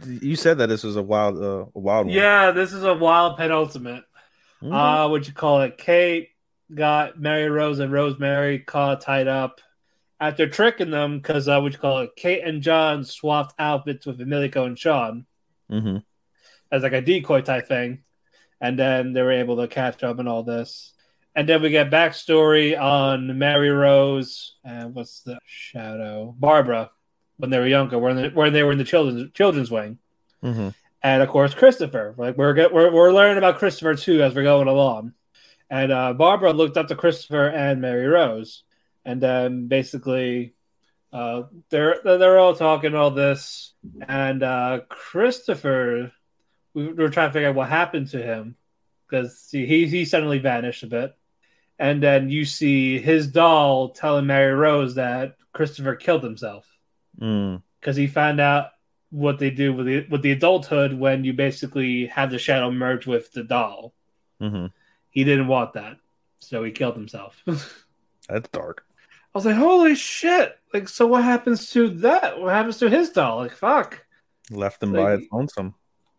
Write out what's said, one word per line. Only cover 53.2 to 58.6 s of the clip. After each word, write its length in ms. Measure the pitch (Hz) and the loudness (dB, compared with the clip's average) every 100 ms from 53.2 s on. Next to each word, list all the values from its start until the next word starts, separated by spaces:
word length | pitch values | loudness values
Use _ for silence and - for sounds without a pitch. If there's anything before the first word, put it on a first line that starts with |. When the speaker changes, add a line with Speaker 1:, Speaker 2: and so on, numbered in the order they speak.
| 143 | 2
Speaker 2:
doll 600 | 165 165 156 143 131 131 | 4 6 6 4 2 -2
telling 360 | - 156 143 139 | -4 -2 0 2
Mary 260 | 139 135 | 2 2
Rose 400 | 135 151 147 127 | 4 2 2 -2
that 420 | 127 123 123 139 - _ | -4 -4 -4 -8 -12 _
Christopher 440 | - 147 147 135 120 | -6 -6 -4 -6 -4
killed 260 | - 160 | 0 0
himself. 460 | 120 110 110 101 _ _ _ _ _ - | -2 -10 -14 -14 _ _ _ _ _ -10
Speaker 1:
Mm. 420 | 113 104 98 90 - _ | -4 -2 -4 -8 -14 _
Speaker 2:
'Cause 120 | 143 139 | -6 -4
he 100 | 143 | -2
found 340 | 147 151 147 | 0 0 2
out 280 | 143 143 | 2 2